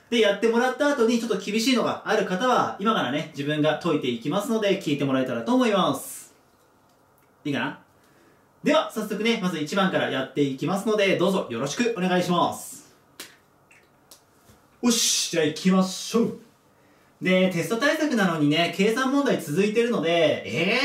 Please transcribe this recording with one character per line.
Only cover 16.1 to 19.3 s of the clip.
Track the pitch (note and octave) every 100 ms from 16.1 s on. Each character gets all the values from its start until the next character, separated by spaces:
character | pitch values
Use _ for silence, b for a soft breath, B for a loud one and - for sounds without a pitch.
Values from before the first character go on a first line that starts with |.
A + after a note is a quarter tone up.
| A3+
ょ |
う。 | A3 - - _ _ b b b b b
で、 | E3 F#3 F#3
テ | E3+
ス | -
ト | A#3
対 | C#4+ D#4
策 | D#4
な | A#3 F#3
の | D#3
に | D3
ね、 | D#3+ E3+ F#3+
計 | G#3+
算 | A#3 C4
問 | C#4
題 | A#3+